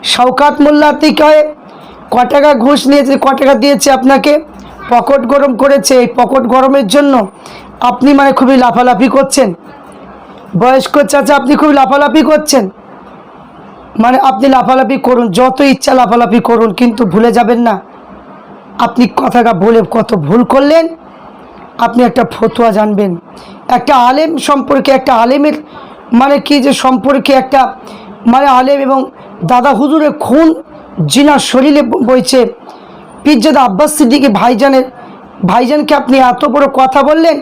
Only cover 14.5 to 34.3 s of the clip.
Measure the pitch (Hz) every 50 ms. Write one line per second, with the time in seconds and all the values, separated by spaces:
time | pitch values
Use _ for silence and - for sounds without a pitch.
14.5 | 269 254 - - 262 262 262 - 269 240 - 247 254 233 240 220 170 202 254 262
15.5 | 262 269 285 277 254 269 - - 262 254 247 190 226 240 240 202 214 240 - -
16.5 | 233 233 226 226 180 - 254 240 214 214 247 185 156 208 226 233 208 240 240 208
17.5 | 247 240 240 233 208 185 - - - - - - - - - - - - - -
18.5 | - - - - - - 247 214 - - 247 - - - 269 240 - 247 233 233
19.5 | 220 165 185 220 233 226 196 - - 233 208 - 233 190 147 139 185 240 240 -
20.5 | - 269 277 285 311 330 330 330 330 - - - - - - - - - - -
21.5 | - - - - - - - 233 - 240 247 247 - 269 233 - - - 226 220
22.5 | 226 - 233 226 202 208 214 214 208 196 208 196 175 170 - - - - - -
23.5 | - - - - - 247 - - 294 254 240 247 262 294 320 320 330 269 - -
24.5 | 285 277 254 - 285 269 - - 269 262 262 - 254 226 233 240 262 285 285 302
25.5 | 302 302 - - - - - - - - - - - 233 262 277 285 277 277 -
26.5 | 285 285 240 277 262 - - 262 262 247 - 262 285 269 269 - 277 262 254 262
27.5 | 285 269 254 - - - - - - - - - - - - 233 233 262 277 285
28.5 | 262 254 254 262 285 277 277 262 269 269 262 - - - - - - - - 160
29.5 | 240 247 247 285 269 196 277 285 294 320 311 294 - - - - 233 302 330 320
30.5 | 320 - - - - - - - - - 160 147 - 247 285 302 294 262 - -
31.5 | - 247 254 302 285 294 285 233 - 370 254 220 254 254 - - - 254 233 -
32.5 | - - - - - - - - - - - - - - - 285 302 233 202 311
33.5 | 269 285 262 247 190 185 202 202 - - 302 233 240 294 262 277